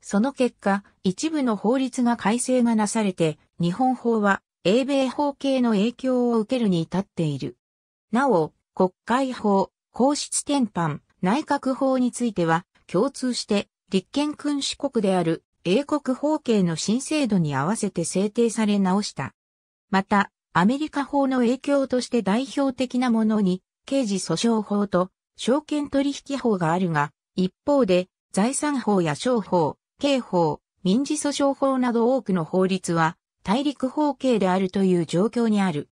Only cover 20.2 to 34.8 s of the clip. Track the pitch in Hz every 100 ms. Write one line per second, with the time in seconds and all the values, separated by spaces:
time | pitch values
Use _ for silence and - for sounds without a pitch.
20.2 | 202 _ _ - 190 277 302 - 269 285
21.2 | 277 262 240 254 - 285 269 254 240 240
22.2 | 190 208 269 - 277 262 254 247 254 226
23.2 | 220 220 196 185 _ _ - 269 240 196
24.2 | - 165 233 220 208 202 202 180 185 _
25.2 | _ _ - 269 302 302 285 277 277 277
26.2 | - 277 240 202 165 170 185 156 143 _
27.2 | _ - 185 _ - 285 233 180 180 _
28.2 | _ - 214 277 302 285 220 202 170 143
29.2 | 247 247 190 180 151 - _ _ 285 269
30.2 | - 180 165 143 _ _ 185 208 277 302
31.2 | 294 285 277 269 269 262 247 226 226 262
32.2 | - 185 156 185 190 185 - 170 160 175
33.2 | _ _ - 220 294 269 254 269 302 277
34.2 | 262 226 190 185 190 202